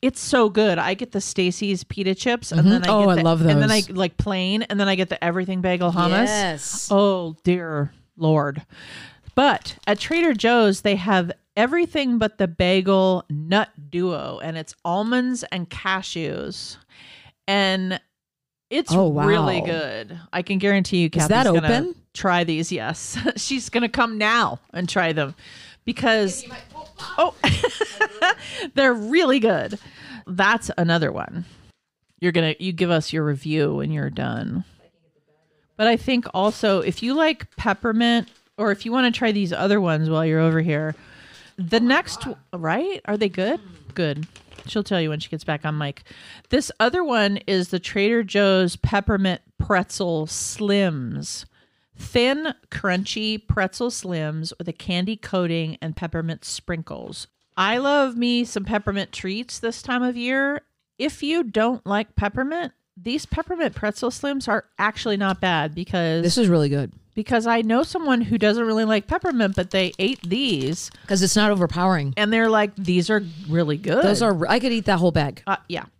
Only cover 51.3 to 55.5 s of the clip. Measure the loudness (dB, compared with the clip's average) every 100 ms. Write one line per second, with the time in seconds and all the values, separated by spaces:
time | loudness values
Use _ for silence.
51.3 | -12 -14 _ _ _ _ _ -4 0 2
52.3 | 0 -4 -8 _ -6 -2 -2 -2 -4 -4
53.3 | -4 _ -2 -2 -2 -4 -4 -6 -4 -4
54.3 | -6 -8 -10 -10 -10 -4 -2 -2 -6 -4
55.3 | -2 0